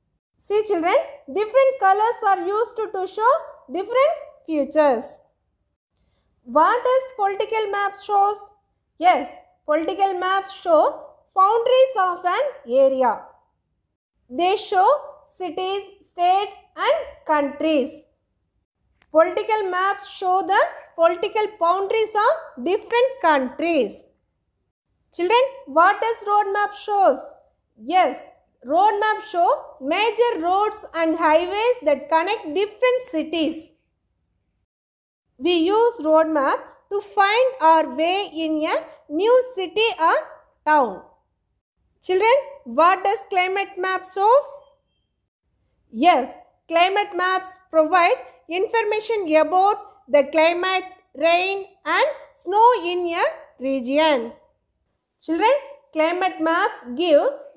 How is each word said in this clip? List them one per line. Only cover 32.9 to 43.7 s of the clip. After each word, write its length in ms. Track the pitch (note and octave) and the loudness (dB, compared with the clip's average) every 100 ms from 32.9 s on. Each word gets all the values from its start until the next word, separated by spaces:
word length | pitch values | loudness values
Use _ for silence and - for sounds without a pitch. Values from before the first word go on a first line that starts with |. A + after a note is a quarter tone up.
| B4 B4+ | 0 -2
cities. 580 | D#4+ D#4 E4 D4+ D#4+ - _ _ _ _ _ _ _ _ _ _ _ _ _ _ _ _ _ | -6 -4 -2 -4 -4 -14 _ _ _ _ _ _ _ _ _ _ _ _ _ _ _ _ _
We 160 | C4+ F4 | -2 0
use 380 | D#4+ G#4+ A#4 A#4 | 2 2 0 0
road 240 | D4+ D#4 D#4+ | 2 2 4
map 320 | D#4 C#4 A#4+ - - _ | 0 0 -2 -6 -20 _
to 100 | G4+ | -8
find 520 | - - G4 A4 C5 B4+ | -6 0 2 4 0 2
our 340 | D#4+ D#4+ D#4 B3 | 4 4 2 -2
way 340 | E4 F#4+ F#4+ | -2 0 -4
in 320 | D#4 D#4+ D#4 | -6 -4 -2
a 480 | D#4 B4 - - _ | -2 -4 -6 -18 _
new 320 | D4+ G#4 B4+ B4+ - | -2 4 4 2 -4
city 320 | F4+ F#4+ A4+ F4+ | -6 -2 -2 0
or 140 | E4 B4 D#5 - _ _ - | 0 0 -2 -14 _ _ 0
town. 360 | D4+ A#3+ F#3 - _ _ _ _ _ _ _ _ _ | 2 2 -4 -16 _ _ _ _ _ _ _ _ _
Children, 300 | - F#4 A4 C5+ C5+ - | -2 2 4 4 2 -12
what 400 | - A#3+ E4 F#4+ | -8 2 4 4
does 140 | G4 A4 - | 0 -2 -2
climate 480 | F#4+ F#4 F#4+ G4 | -2 0 -2 -6